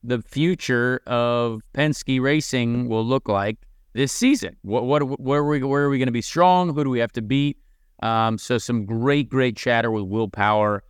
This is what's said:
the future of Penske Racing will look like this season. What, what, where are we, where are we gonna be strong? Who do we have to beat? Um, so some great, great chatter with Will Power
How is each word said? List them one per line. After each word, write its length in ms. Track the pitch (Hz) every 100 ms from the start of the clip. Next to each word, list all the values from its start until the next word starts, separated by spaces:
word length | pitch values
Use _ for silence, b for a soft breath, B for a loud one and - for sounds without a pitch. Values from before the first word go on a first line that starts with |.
the 200 | 120 123
future 800 | - 135 165 185 - 123 123 127 -
of 560 | 120 120 120 120 110 - -
Penske 440 | 151 143 - 131
Racing 720 | 131 151 - 127 117 120 123
will 160 | 110 113
look 240 | 131 -
like 300 | 101 101 110 - - _
this 180 | 113 139
season. 440 | - 247 277 90 -
What, 240 | 98 113 120
what, 340 | 147 139 139
where 220 | 131 147
are 60 | 147
we, 140 | 147
where 220 | 135 139
are 60 | 143
we 100 | 139
gonna 120 | 127
be 100 | 117
strong? 520 | - - 180 180 180
Who 100 | 143
do 60 | 139
we 100 | 123
have 140 | 117
to 80 | -
beat? 360 | 107 135 143 - _ _ _ _
Um, 380 | 113 113 113 110
so 180 | - 123
some 280 | - 120 101
great, 440 | 113 127 143 131
great 260 | 131 127 107
chatter 360 | - 117 113
with 140 | 110 95
Will 240 | 107 107
Power 540 | - 104 107 104 101